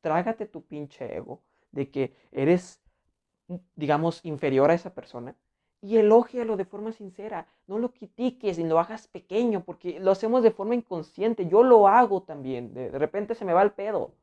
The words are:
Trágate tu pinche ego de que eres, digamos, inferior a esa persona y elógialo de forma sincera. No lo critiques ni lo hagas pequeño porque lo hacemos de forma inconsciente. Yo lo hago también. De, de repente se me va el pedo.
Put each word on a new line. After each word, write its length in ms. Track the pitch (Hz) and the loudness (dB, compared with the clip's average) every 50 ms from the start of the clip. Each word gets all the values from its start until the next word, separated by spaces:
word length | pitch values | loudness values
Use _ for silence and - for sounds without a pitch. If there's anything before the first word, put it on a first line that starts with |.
Trágate 440 | _ 160 156 170 180 226 220 - 214 | _ -2 -2 -2 -2 -4 -6 -8 -10
tu 160 | 214 _ 170 - | -14 _ -20 -18
pinche 520 | _ 147 151 147 139 _ _ 135 110 - | _ -14 -14 -14 -14 _ _ -14 -12 -10
ego 260 | 87 - - - - _ _ _ _ _ _ | -12 -12 -14 -18 -18 _ _ _ _ _ _
de 180 | - 143 139 135 | -8 -8 -8 -6
que 260 | _ 139 135 - _ _ _ _ | _ -6 -6 -6 _ _ _ _
eres, 520 | _ 135 139 151 175 180 180 - - _ _ _ _ _ _ _ _ _ _ _ _ _ _ _ 175 180 _ _ _ | _ -2 2 2 2 2 0 -8 -20 _ _ _ _ _ _ _ _ _ _ _ _ _ _ _ -16 -16 _ _ _
digamos, 480 | - 151 143 147 147 160 165 160 - _ | -8 -2 0 0 0 0 -2 -4 -4 _
inferior 460 | 165 151 139 - 143 135 131 139 151 | -10 -8 -4 -4 0 2 4 4 4
a 60 | 165 | 4
esa 180 | 170 - 180 _ | 2 -2 -10 _
persona 420 | - - _ - 120 120 127 - _ _ _ _ _ _ _ _ _ | -16 -20 _ -16 -16 -16 -16 -18 _ _ _ _ _ _ _ _ _
y 160 | - 196 220 | -8 0 2
elógialo 580 | 226 220 208 214 233 233 - - 247 233 220 220 | 4 6 8 6 6 4 2 -6 -8 -6 -6 -4
de 100 | 196 190 | -6 -6
forma 260 | 185 - 208 214 226 | _ -10 -12 -10 -10
sincera. 560 | 226 _ 214 190 185 - 202 220 220 170 165 _ _ _ _ | -12 _ -16 -20 _ -16 -14 -12 -12 -12 -14 _ _ _ _
No 140 | _ 190 220 | _ -6 -6
lo 120 | 233 247 _ | -6 -6 _
critiques 680 | _ 214 190 _ - 247 254 247 _ - 208 180 165 | _ -20 -20 _ -4 -4 -4 -4 _ -6 -4 -4 -2
ni 60 | 165 | -2
lo 120 | 165 160 | 2 2
hagas 300 | 165 170 - 220 220 _ | 2 0 0 -6 -16 _
pequeño 560 | _ _ - _ _ 185 214 247 240 214 190 170 | _ _ -20 _ _ -4 -2 0 0 -2 -4 -6
porque 360 | - 175 _ _ 180 160 156 | -10 -18 _ _ -12 -10 -2
lo 120 | 190 185 | 0 0
hacemos 320 | 196 190 - 220 233 254 226 | 0 2 0 0 0 4 4
de 80 | 220 | 4
forma 240 | 220 - 196 214 240 | 4 2 -4 -4 -4
inconsciente. 720 | 240 226 _ 185 170 165 _ _ - 190 226 226 - 185 | -4 -4 _ -10 -10 -10 _ _ -4 -2 -2 -2 -2 -4
Yo 160 | 165 175 214 247 | 2 4 4 6
lo 240 | 262 240 220 208 | 8 8 8 8
hago 340 | 196 202 240 247 214 196 185 | 8 6 6 4 4 0 -4
también. 540 | - - 156 147 135 131 131 120 120 110 - | -4 -8 -16 -12 -8 -8 -8 -8 -10 -12 -12
De, 160 | 123 127 110 | -10 -10 -8
de 80 | - 139 | -4 -4
repente 340 | 143 - - 202 208 208 233 | -4 -4 -4 -8 -6 -6 -8
se 100 | 226 220 | -8 -4
me 100 | 185 165 | 0 2
va 100 | 180 196 | 2 2
el 80 | 208 | 2
pedo. 420 | 202 - 196 214 214 170 - - _ _ | 0 -4 -8 -6 -4 -6 -6 -8 _ _